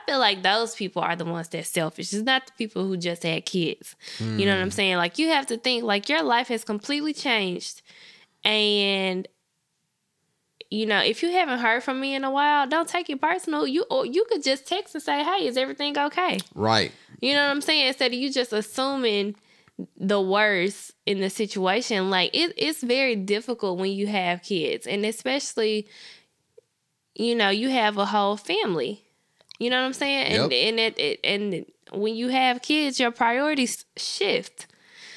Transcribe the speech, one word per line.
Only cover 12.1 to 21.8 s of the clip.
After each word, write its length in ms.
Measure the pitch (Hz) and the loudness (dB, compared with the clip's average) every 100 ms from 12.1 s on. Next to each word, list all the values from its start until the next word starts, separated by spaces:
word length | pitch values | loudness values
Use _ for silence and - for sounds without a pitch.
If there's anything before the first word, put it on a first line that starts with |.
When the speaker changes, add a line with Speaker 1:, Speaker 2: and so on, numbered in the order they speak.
Speaker 1:
in 100 | 269 | -2
a 60 | 269 | 0
while, 360 | 269 294 294 262 | 2 4 4 2
don't 220 | 311 330 | 0 0
take 200 | 349 330 | -4 -4
it 120 | 269 | -2
personal. 460 | 302 359 339 302 294 | 0 0 -2 0 0
You, 160 | 294 453 | 0 0
or 160 | 262 | 0
you 200 | 233 311 453 | 0 0 2
could 140 | 381 | 0
just 240 | 269 277 - | 0 0 -2
text 280 | 370 - 311 | -6 -4 -8
and 60 | |
say, 200 | 302 285 | -2 0
"Hey, 240 | 302 392 285 | 0 0 0
is 100 | 254 | 0
everything 400 | 269 277 294 285 | -2 -2 -2 0
okay?" 420 | 294 349 359 190 - - | 0 0 0 -2 -6 -2
Speaker 2:
Right. 340 | 110 110 80 - - - | 2 4 2 -6 -20 -4
Speaker 1:
You 140 | 254 | 0
know 100 | 285 | 2
what 60 | 285 | 2
I'm 80 | 285 | 0
saying? 260 | 277 311 262 | 0 2 0
Instead 260 | 262 254 | 0 -2
of 60 | 247 | 0
you 140 | 269 | -2
just 200 | 269 247 | -2 -2
assuming 840 | 214 208 - 269 277 233 208 202 208 _ _ _ - 185 - | -4 -4 -2 -2 0 0 0 -2 -6 _ _ _ -16 -16 -6
the 240 | 196 202 | 0 0
worst 720 | 190 202 214 190 190 - - - | 2 4 4 4 0 -4 -16 -6
in 160 | - 196 | -2 0
the 80 | 190 | -2
situation. 800 | - 202 196 185 208 | -2 -4 0 0 0